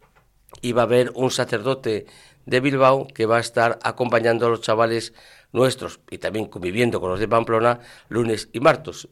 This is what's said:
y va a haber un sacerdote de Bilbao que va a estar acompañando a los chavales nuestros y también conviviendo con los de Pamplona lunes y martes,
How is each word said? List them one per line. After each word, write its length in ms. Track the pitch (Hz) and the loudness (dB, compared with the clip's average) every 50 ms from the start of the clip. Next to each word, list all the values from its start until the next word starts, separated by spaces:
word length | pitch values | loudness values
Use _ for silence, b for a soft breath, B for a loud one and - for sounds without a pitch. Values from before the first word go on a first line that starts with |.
| _ _ _ _ _ _ _ _ _ _ - - | _ _ _ _ _ _ _ _ _ _ -18 -10
y 120 | - 123 117 | -6 -2 0
va 100 | 120 117 | 2 2
a 20 | |
haber 260 | 110 120 123 127 123 - | 4 4 2 2 2 0
un 160 | 120 131 127 | -2 -2 -2
sacerdote 720 | - - 123 123 123 110 104 127 135 135 - 117 107 101 101 b b b b b b b b | 0 -2 -4 -2 -4 -4 -2 -2 -4 -2 -2 -4 -4 -4 -6 b b b b b b b b
de 140 | - - 127 | -2 0 0
Bilbao 480 | 127 143 139 135 135 131 135 135 135 | 2 2 2 4 4 4 4 4 0
que 180 | 135 - - 113 | -6 -6 -2 0
va 120 | 110 113 | 2 2
a 20 | 117 | 0
estar 400 | 113 - - 120 113 117 113 - - | 0 -2 0 2 2 2 0 -2 -4
acompañando 640 | 113 113 - 127 120 120 117 113 117 117 113 120 | -4 -2 -2 -2 0 2 2 2 2 2 2 2
a 40 | 117 | 0
los 120 | 117 110 | 0 0
chavales 520 | - - 113 110 117 113 117 117 110 - - b b b b b b b b | -2 0 0 2 2 2 0 -2 -6 -8 -14 b b b b b b b b
nuestros 460 | 110 127 131 123 - 95 85 - - _ - | 0 2 2 0 -2 -8 -12 -12 -14 _ -18
y 100 | 90 87 | -12 -8
también 260 | - 87 92 110 107 | -6 -6 -4 -4 -6
conviviendo 560 | - - 101 87 87 92 113 123 117 107 95 | -8 -8 -8 -8 -4 -2 0 0 0 0 -2
con 80 | 85 92 | -4 -4
los 100 | 90 95 | -4 -4
de 80 | 110 | -2
Pamplona 520 | 104 117 117 117 117 113 113 113 120 120 123 b b b b b | 0 0 0 0 0 0 2 2 2 0 -2 b b b b b
lunes 420 | b - 113 117 113 110 104 - - - | b -4 -4 -2 -2 -2 -4 -6 -8 -4
y 60 | 113 | 0
martes, 480 | 127 160 143 - - 92 82 - - - | 2 2 2 2 -2 -12 -14 -14 -16 -20